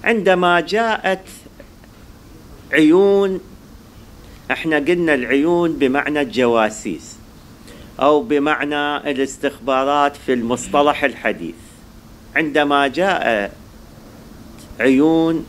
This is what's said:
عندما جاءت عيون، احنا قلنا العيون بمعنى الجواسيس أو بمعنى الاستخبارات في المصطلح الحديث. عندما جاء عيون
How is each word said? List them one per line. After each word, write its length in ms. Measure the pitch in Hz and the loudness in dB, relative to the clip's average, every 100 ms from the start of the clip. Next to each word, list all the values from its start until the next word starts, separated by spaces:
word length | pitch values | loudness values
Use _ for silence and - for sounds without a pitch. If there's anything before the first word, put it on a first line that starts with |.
عندما 560 | 190 233 190 185 180 175 | 0 0 2 2 2 2
جاءت 640 | 165 202 226 214 190 185 - - - - - - - - - - - - - - - | 0 -2 -2 -2 -4 -4 -8 -20 -20 -20 -20 -20 -20 -20 -20 -20 -20 -20 -20 -20 -2
عيون، 680 | 143 156 175 196 202 196 190 - - - - - - - - - - - | 2 4 6 4 2 0 -4 -10 -20 -20 -20 -20 -20 -20 -20 -20 -20 -8
احنا 260 | 131 160 151 | -6 -2 0
قلنا 380 | 139 180 165 | 0 0 2
العيون 580 | 139 120 139 156 175 170 | 0 0 0 2 2 0
بمعنى 480 | 147 135 139 139 151 | 0 0 0 -2 -4
الجواسيس 1000 | 135 107 120 117 107 107 110 - - - - - - - - - - - | -2 0 2 4 2 -2 -10 -10 -12 -20 -20 -20 -20 -20 -20 -20 -20 -2
أو 220 | 135 151 | 2 2
بمعنى 760 | 131 147 147 135 143 147 147 147 | 2 -2 0 -2 -2 -4 -4 -4
الاستخبارات 1200 | 147 131 135 - 143 - 120 131 135 147 143 143 | -6 -4 -4 -4 -8 -6 -2 -2 0 2 0 -2
في 160 | - | -4
المصطلح 720 | 127 117 123 92 143 147 143 | -2 -2 -4 -2 0 2 2
الحديث. 500 | 139 107 113 85 82 - - - - - - - - 147 | -2 -2 -6 -4 -10 -12 -20 -20 -20 -20 -20 -20 -4 -2
عندما 520 | 156 147 143 143 139 | 0 0 2 2 0
جاء 640 | 131 190 180 117 110 98 - - - - - - - - - - - - - | 0 -2 0 0 -2 -4 -10 -20 -20 -20 -20 -20 -20 -20 -20 -20 -20 -20 -2
عيون 680 | 127 135 156 165 165 165 | 2 4 4 2 0 -2